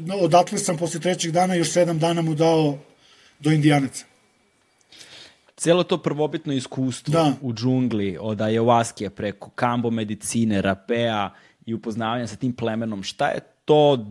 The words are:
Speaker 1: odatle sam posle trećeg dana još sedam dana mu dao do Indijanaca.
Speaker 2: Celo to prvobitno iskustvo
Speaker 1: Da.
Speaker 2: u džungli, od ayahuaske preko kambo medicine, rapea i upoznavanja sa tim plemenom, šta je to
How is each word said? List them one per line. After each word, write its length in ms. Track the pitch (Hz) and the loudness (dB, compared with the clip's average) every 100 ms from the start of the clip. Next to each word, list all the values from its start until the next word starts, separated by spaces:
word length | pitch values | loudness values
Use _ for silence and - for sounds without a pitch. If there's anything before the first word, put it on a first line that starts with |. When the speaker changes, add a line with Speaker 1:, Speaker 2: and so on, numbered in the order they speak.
| 160 | -8
Speaker 1:
odatle 440 | 196 175 175 180 202 | -2 4 4 4 0
sam 200 | - 165 | -4 -4
posle 220 | 165 160 | -4 -4
trećeg 320 | 160 170 165 | -4 -2 -2
dana 240 | 165 185 180 | 0 2 0
još 140 | 165 | 0
sedam 300 | 175 170 160 | 2 2 2
dana 220 | 165 170 | 0 0
mu 140 | 165 156 | 0 2
dao 420 | 165 160 151 143 - _ _ _ _ _ | 4 4 2 -2 -10 _ _ _ _ _
do 120 | 143 | 0
Indijanaca. 540 | 156 151 143 131 - - _ _ _ _ _ _ _ _ - - - - _ _ - | 4 4 4 0 -6 -16 _ _ _ _ _ _ _ _ -20 -20 -20 -20 _ _ -4
Speaker 2:
Celo 280 | 151 175 | 2 2
to 140 | 170 180 | 2 -2
prvobitno 560 | 160 147 151 160 160 | -2 -2 -2 -4 -4
iskustvo 580 | 135 123 - 131 120 - | -6 -4 -4 -4 -4 -2
Speaker 1:
Da. 200 | 165 156 127 | 2 2 0
Speaker 2:
u 120 | 131 | -4
džungli, 640 | 110 123 131 127 110 101 82 | -4 0 0 0 -2 -2 -4
od 220 | 110 104 | -6 -4
ayahuaske 680 | 110 113 117 117 113 - 98 | 0 2 4 4 2 -4 -10
preko 400 | - 104 98 - | -6 -8 -8 -14
kambo 400 | - 123 120 120 | -4 -2 0 -2
medicine, 720 | 113 107 104 - 117 113 101 | -2 -4 -6 -4 -2 0 2
rapea 680 | 95 95 - 117 117 107 95 - _ _ - | 0 -2 -2 -2 0 -2 -4 -8 _ _ -10
i 80 | |
upoznavanja 540 | 113 117 110 113 120 117 | -8 -6 -6 -4 -4 -6
sa 80 | 101 | -6
tim 180 | 131 | -6
plemenom, 500 | 120 117 110 117 101 | -4 -4 -4 -4 -6
šta 240 | 95 - 143 | -8 -4 -4
je 120 | - - _ - | -4 -10 _ 2
to 300 | 151 147 135 104 | 6 6 4 -2